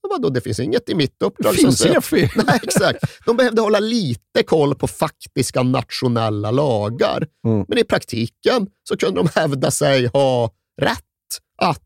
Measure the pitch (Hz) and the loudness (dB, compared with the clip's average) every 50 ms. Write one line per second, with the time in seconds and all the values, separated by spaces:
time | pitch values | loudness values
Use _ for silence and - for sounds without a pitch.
0 | - 381 415 339 240 - 131 123 - - 117 - 127 - - 240 - - 214 180 | -4 -4 -4 -2 -2 0 -2 -2 -4 -4 -6 -4 -2 0 -2 -2 -2 -2 -2 -2
1 | 147 127 _ _ - 196 - - - 107 - - 302 - 131 - - - - 302 | -2 -2 _ _ -4 -4 -4 0 0 0 4 4 4 4 4 4 2 2 2 2
2 | - - - 196 160 - - - 226 - 247 240 - 247 - - 202 160 120 - | 0 0 0 0 0 2 0 0 0 2 0 0 0 0 0 2 2 2 0 -2
3 | - - - - _ - 233 240 262 233 214 226 226 208 214 202 208 220 240 233 | -6 -8 -8 -6 _ -2 2 2 2 2 2 2 2 2 2 2 2 0 0 -2
4 | 196 135 117 - _ _ _ - 185 - 180 160 147 143 135 - - 131 - - | 0 -2 -4 -6 _ _ _ -2 0 2 2 2 4 2 2 0 -4 -6 -2 -4
5 | - 151 - _ - - _ 143 123 - - 135 127 127 131 131 120 _ - - | -4 -4 -4 _ -20 -8 _ -4 -4 -2 0 0 0 2 0 -2 -2 _ -8 -4
6 | 131 127 120 117 113 110 107 104 104 104 117 135 151 147 117 104 104 104 117 139 | -2 0 0 0 0 0 -2 -2 -2 -2 0 0 0 0 0 0 -2 -4 -2 -2
7 | 214 - - - - - _ _ - 113 110 104 95 - - 240 226 _ - 185 | -2 -2 0 -4 -6 -8 _ _ -2 0 0 0 0 -2 0 -2 0 _ 0 -2
8 | - - - 117 113 113 _ _ - 220 240 254 196 - _ _ _ - - 202 | -2 -4 -6 -6 -6 -6 _ _ -2 0 0 0 -2 -4 _ _ _ -8 -4 -2
9 | - - 190 175 185 156 - - 160 156 139 131 131 151 - - 151 143 139 131 | -2 -2 0 0 -2 0 0 0 0 0 -2 -2 -2 -2 -2 0 0 2 2 2
10 | 123 120 - 139 139 131 127 120 117 113 _ _ _ _ _ - - 190 240 - | 0 0 2 2 2 2 2 0 -2 -2 _ _ _ _ _ -4 -2 -2 -2 -4
11 | _ _ _ _ _ _ - - _ _ _ - 185 185 156 - _ | _ _ _ _ _ _ -16 -16 _ _ _ -2 -2 -2 -2 -4 _